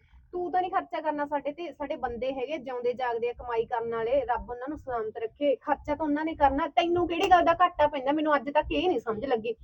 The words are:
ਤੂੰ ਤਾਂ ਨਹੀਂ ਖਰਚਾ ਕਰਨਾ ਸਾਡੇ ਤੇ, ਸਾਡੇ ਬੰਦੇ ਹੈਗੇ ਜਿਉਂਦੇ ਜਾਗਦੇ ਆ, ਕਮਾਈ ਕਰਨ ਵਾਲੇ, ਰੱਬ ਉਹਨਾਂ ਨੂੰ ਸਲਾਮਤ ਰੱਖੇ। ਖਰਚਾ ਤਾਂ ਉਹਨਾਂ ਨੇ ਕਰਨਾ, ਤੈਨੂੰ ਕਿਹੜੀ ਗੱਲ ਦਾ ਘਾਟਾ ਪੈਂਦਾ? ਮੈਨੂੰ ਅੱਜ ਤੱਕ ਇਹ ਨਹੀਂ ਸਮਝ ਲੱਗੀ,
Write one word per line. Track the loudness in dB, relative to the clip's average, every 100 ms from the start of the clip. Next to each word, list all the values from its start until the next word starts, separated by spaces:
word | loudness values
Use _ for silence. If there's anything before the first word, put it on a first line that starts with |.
| _ -20 _
ਤੂੰ | -6 -4
ਤਾਂ | -2
ਨਹੀਂ | -2
ਖਰਚਾ | -2 -4 -4
ਕਰਨਾ | -2 -2 -2
ਸਾਡੇ | -4 -4
ਤੇ, | -8 -10
ਸਾਡੇ | -8 -8 -6
ਬੰਦੇ | -6 -4 -4
ਹੈਗੇ | -4 -6 -6
ਜਿਉਂਦੇ | -6 -4 -4
ਜਾਗਦੇ | -2 -2 -2 -4
ਆ, |
ਕਮਾਈ | -6 -6 -4
ਕਰਨ | -2 -4 -4
ਵਾਲੇ, | -4 0 0
ਰੱਬ | 0 -2 -6
ਉਹਨਾਂ | -10 -10
ਨੂੰ | -10
ਸਲਾਮਤ | -6 -6 -6 -6
ਰੱਖੇ। | -8 -2 0 0
ਖਰਚਾ | 0 -2 -2
ਤਾਂ | -2 -2
ਉਹਨਾਂ | -2
ਨੇ | -2
ਕਰਨਾ, | 2 2 4 0
ਤੈਨੂੰ | 2 2 2 0
ਕਿਹੜੀ | 0 6
ਗੱਲ | 6
ਦਾ | 6
ਘਾਟਾ | 6 4 4 2
ਪੈਂਦਾ? | 2 0
ਮੈਨੂੰ | 2 4 2
ਅੱਜ | 2
ਤੱਕ | 0 2
ਇਹ | 2 2
ਨਹੀਂ | 0
ਸਮਝ | -2 -4
ਲੱਗੀ, | 0 0 0 -6